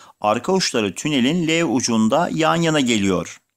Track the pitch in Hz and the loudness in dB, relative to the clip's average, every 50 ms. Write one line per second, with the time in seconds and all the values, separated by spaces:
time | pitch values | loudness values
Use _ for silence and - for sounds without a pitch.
0 | - - - - - 104 107 120 - - 190 185 175 - - 120 107 98 90 - | -20 -20 -12 -4 -2 0 0 0 0 0 0 0 0 -2 -2 -2 -2 -2 -4 -4
1 | - 151 151 131 117 131 165 180 165 151 160 165 170 143 110 131 110 - 117 110 | -4 -2 0 2 2 2 0 0 0 0 0 0 0 0 0 0 0 0 0 2
2 | 110 110 123 151 175 - 160 156 160 156 160 170 170 160 156 151 135 120 117 107 | 2 2 2 0 0 0 -2 0 0 0 0 2 0 0 2 2 2 2 0 2
3 | 98 98 92 85 82 - - - _ _ _ | 2 0 0 0 -2 -6 -12 -20 _ _ _